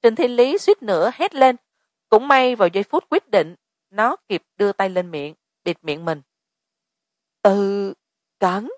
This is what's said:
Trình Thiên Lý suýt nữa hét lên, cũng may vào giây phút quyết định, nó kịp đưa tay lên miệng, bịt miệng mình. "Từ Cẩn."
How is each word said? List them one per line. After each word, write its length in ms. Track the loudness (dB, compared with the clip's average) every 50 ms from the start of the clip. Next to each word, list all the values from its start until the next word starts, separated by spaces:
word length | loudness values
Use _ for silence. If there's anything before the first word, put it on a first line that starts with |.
Trình 140 | 2 2 2
Thiên 200 | 2 -2 -2 2
Lý 220 | 2 2 2 2
suýt 260 | -2 2 0 0 _ 0
nữa 280 | -2 -2 0 0 -2 -2
hét 220 | -4 -6 -4 2
lên, 200 | 4 4 4 4 0 _ _ _ _ _ _ _ _ _ _
cũng 180 | 2 2 4
may 280 | 4 2 4 4 2 2
vào 120 | 2 0
giây 160 | 0 0 -2 -6
phút 200 | _ -4 -4 -4 _
quyết 200 | -4 -4 _ _
định, 260 | 0 0 0 -2 -8 _ _ _ _ _ _ _
nó 260 | _ -2 -2 -2 -2 -6 _
kịp 160 | _ -8 -8 _ _ _
đưa 140 | _ -4 -4
tay 180 | -2 -4 -6 -4
lên 220 | -4 -6 -6 -6
miệng, 240 | -10 -10 -12 -12 -14 _ _ _ _ _ _
bịt 140 | -8 -8 _
miệng 240 | _ -10 -8 -6 -6
mình. 160 | -8 -8 -8 _ _ _ _ _ _ _ _ _ _ _ _ _ _ _ _ _ _ _ _ _ _ _ _
"Từ 520 | _ 0 2 2 -2 -2 -4 -4 -6 -8 -10 _ _ _ _ _ _ _ _ _
Cẩn." 300 | -4 -4 -4 -4 -8 -10 -16